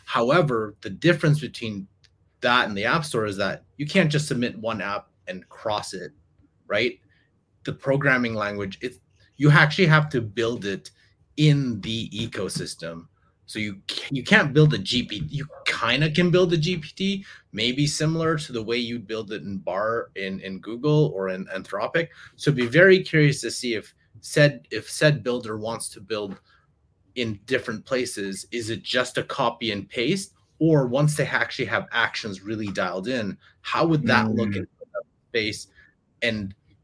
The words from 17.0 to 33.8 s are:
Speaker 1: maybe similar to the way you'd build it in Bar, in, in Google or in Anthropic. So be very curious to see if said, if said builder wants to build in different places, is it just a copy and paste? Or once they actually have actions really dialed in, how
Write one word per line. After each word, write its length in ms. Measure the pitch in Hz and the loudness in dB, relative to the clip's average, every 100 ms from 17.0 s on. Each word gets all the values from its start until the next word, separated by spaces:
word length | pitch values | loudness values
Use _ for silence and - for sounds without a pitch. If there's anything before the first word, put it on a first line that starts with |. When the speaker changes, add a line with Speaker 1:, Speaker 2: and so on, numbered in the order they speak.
| 190 196 196 - _ | -4 -4 -8 -20 _
Speaker 1:
maybe 340 | 101 117 131 143 | -2 -2 0 -2
similar 520 | - 151 160 160 160 | 0 0 0 0 -2
to 140 | 151 | -4
the 120 | 120 | -6
way 140 | 107 120 | -2 -2
you'd 280 | 117 120 98 | -2 -6 -8
build 240 | 110 104 | -8 -6
it 120 | 104 | -8
in 140 | 87 95 | -8 -8
Bar, 520 | - 92 110 117 - 95 | -4 -2 -2 -2 -6 -6
in, 240 | 95 95 | -6 -6
in 200 | 95 95 | -8 -12
Google 520 | 101 120 147 151 151 | -10 -4 2 4 2
or 160 | 95 95 | 0 -4
in 160 | 92 - | -4 -8
Anthropic. 600 | 95 - 98 120 165 165 - - - | -10 -8 -6 -2 -2 -4 -8 -20 -6
So 160 | 147 | 0
be 140 | 123 117 | 0 2
very 380 | 143 190 190 | 6 8 6
curious 380 | 185 160 147 135 | 4 4 4 2
to 100 | 113 | -4
see 240 | - 123 110 | -4 -4 -4
if 180 | - _ _ - | -6 _ _ -20
said, 460 | - 156 147 127 - | -2 4 4 4 -8
if 180 | 110 - | -8 -8
said 320 | - 151 135 | 2 2 2
builder 360 | 123 123 110 110 | 0 -4 -4 -8
wants 320 | 113 113 - | -6 -6 -8
to 120 | 117 | -12
build 380 | 98 107 101 - _ _ _ _ _ _ _ - | -8 -6 -6 -10 _ _ _ _ _ _ _ -6
in 240 | 113 104 - | -4 -6 -2
different 400 | 131 - 107 - | -2 -2 -10 -2
places, 640 | 127 120 - 98 98 - | -2 -2 -4 -6 -8 -8
is 180 | 120 107 | -8 -6
it 140 | 104 | -6
just 340 | - 123 123 131 | -4 -2 -2 -2
a 60 | |
copy 480 | 123 - 120 - 113 | -4 -2 -2 -2 -4
and 180 | 101 95 | -4 -6
paste? 440 | - 120 196 - _ _ - | -4 -2 -2 -4 _ _ 0
Or 280 | 160 151 123 | 4 4 4
once 280 | 127 151 - | 2 2 2
they 120 | 127 | 0
actually 380 | 127 120 - 110 | 0 -2 -2 -2
have 220 | 110 95 | -2 -2
actions 500 | 117 107 - 113 95 | 0 0 -2 -8 -8
really 260 | 98 110 104 | -8 -6 -4
dialed 400 | 101 92 90 98 | -2 -2 -2 -4
in, 300 | 127 101 98 _ _ | -2 -4 -6 _ _
how 240 | - 120 | -4 0